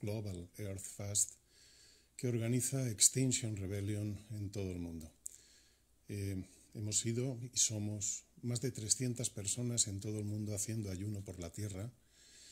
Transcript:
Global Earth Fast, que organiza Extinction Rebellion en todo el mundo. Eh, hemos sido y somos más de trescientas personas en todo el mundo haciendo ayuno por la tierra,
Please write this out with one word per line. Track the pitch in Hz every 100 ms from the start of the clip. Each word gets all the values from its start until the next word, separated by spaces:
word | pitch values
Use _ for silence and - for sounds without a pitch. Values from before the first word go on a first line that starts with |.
Global | 104 107 104 90 87 -
Earth | 104 98
Fast, | - - 101 104 - - _ - - - - - _ -
que | 127
organiza | 117 117 123 - 135 127
Extinction | 104 - - 131 120 110 104
Rebellion | 95 101 101 107 104 101 -
en | 107 101
todo | 104 95
el | 90
mundo. | 85 82 80 - - - - - - _ _ _ -
Eh, | 104 98 98 92 - -
hemos | 123 107 101
sido | 117 117 127 120 123
y | -
somos | - 107 104 107 101 - - -
más | 120 120
de | 131
trescientas | 117 107 - 127 120 117
personas | - 101 - 123 120 110
en | 98
todo | 107 107
el | 104
mundo | 104 104 104
haciendo | - 113 101
ayuno | 90 104 104
por | 101 92
la | 85
tierra, | - 104 92 110 - _ - - - -